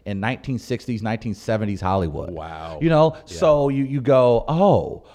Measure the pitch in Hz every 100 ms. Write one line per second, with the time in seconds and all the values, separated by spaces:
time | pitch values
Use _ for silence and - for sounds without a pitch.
0 | - 101 107 131 - 127 - 120 - 117
1 | 107 110 120 101 - 110 107 98 92 98
2 | 85 71 69 82 80 80 82 80 160 156
3 | 160 156 - 170 165 147 143 139 139 139
4 | 123 131 123 117 - 160 202 120 69 85
5 | -